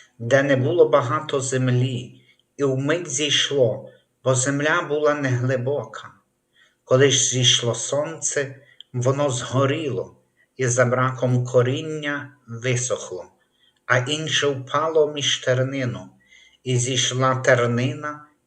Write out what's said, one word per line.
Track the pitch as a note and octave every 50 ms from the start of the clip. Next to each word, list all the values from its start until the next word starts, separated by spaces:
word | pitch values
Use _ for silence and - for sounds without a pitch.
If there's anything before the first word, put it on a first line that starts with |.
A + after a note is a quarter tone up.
| - _ _ -
де | A2+ A#2 C3+ C3+
не | C#3 C#3 C3+
було | B2 B2 D3+ F3 E3+ D3+ -
багато | D3 C#3+ - - D3+ D#3 D#3 - D3 C3+
землі, | B2+ - C3+ B2+ B2+ B2+ B2 B2 B2+ C3+ B2+ G2 - - - - _ _ _ _ _ _ _
і | - C#3+
вмить | C3+ C3 C3+ C#3 D3 D#3+ F3+ F3 -
зійшло, | C#3 C#3+ D3+ C#3 - - - - C#3+ C#3 B2 G#2+ G2 - - - - _ _ _ _ _ -
бо | B2+ C3
земля | B2 - C#3+ C#3 C#3+ C#3+ D#3 E3 F3
була | E3 C#3+ D3 D3+ D3+ D3 D3
неглибока. | D3 C#3 B2+ B2 B2 B2 B2+ C3 A#2+ A#2+ C3+ D3 C3+ C3 - - - - - - _ _ _ _ _ _ _ _ _ _ _ _ _ _
Коли | - C3 C3 C#3+ C3+
ж | B2 - -
зійшло | - B2 B2+ B2 A#2+ - - A#2+ A#2 A2
сонце, | - - - C#3 C#3+ D3+ D#3+ D#3+ C3+ - - - D3 C#3 B2 B2 - - _ _ - - _
воно | - B2 B2 C3+ C#3 C#3+ D3 C#3+
згоріло, | B2 B2 - - A#2+ C3+ C3+ C#3 D3 E3 D#3 C3+ G2+ F#2 - - - _ _ _ _ _ _ _ _
і | - C3
за | A#2+ A#2 B2+ B2
браком | A#2+ B2 B2+ B2+ C3 B2+ - C3 B2 B2+ B2 B2
коріння | B2 - B2+ A#2 B2+ C#3 D#3 D#3 D#3 D#3 D3+ D3 D3 D3 C#3+ C#3+ - - _ _
висохло. | A2+ A#2 A2+ A#2 B2+ B2 B2 - - G2+ - - - F2+ F2 - - _ _ _ _ _ _ _ _ _ _ _
А | - B2 B2
інше | B2 C#3 D3+ D#3 D#3+ D3 B2 - D3
впало | C#3+ C#3 B2 B2 - - C#3+ D#3+ D#3+ D#3+ D#3+ D3+ D3
між | D3 D3 C3+ - - -
тернину, | - C3 B2+ B2+ B2+ C3+ C#3 C3+ B2+ A#2+ - - - - - _ _ _ _ - _ _ _ _ -
і | B2+ B2+
зійшла | A#2+ B2 C3+ C3 B2+ - - B2+ B2+ C3 C3 B2+
тернина, | B2 B2 C#3 B2+ A#2 A#2+ A#2+ A#2+ A#2+ B2+ D3 D3+ D3+ D3+ D3+ D3 - - - _ _ _